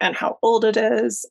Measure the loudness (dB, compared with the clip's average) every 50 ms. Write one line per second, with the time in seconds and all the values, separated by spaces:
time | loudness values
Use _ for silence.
0 | -4 -4 -2 -2 -4 -4 -4 0 0 2 2 4 2 2 2 2 0 0 0 0
1 | 0 -2 -4 -6 -10 -8